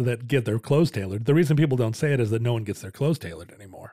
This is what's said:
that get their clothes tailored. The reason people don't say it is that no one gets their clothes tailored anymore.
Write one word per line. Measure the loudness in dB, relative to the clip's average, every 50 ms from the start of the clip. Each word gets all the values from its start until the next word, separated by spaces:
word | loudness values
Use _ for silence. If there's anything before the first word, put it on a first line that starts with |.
| -2
that | -2 -2 -2 -2 0
get | 0 0 0
their | 0 -2 -2
clothes | 0 2 4 4 4 2
tailored. | 0 -4 -6 -4 -6 -4 0
The | 2 4
reason | 4 4 4 4
people | 2 4 2 2
don't | 0 0 0 0
say | -2 0 0 2
it | 2
is | 2 0
that | 0 0
no | 0 0
one | -2 -2 -2
gets | -6 -8 -8
their | -10 -14
clothes | -6 -2 0 0 0 -2
tailored | -4 -10 -12 -12 -16 -18
anymore. | -20 -20 -20 -20 -20 -18 -20 -20